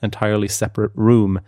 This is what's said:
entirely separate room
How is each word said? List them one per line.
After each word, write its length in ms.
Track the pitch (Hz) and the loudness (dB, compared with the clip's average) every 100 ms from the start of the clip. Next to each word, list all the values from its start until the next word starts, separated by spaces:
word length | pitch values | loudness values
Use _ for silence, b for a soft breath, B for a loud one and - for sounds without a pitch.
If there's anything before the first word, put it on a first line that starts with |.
entirely 460 | 110 - 107 107 101 | -8 -4 -2 -2 -2
separate 440 | - 104 107 107 | -4 -6 -4 -4
room 460 | - 110 120 101 95 | 0 4 4 2 -2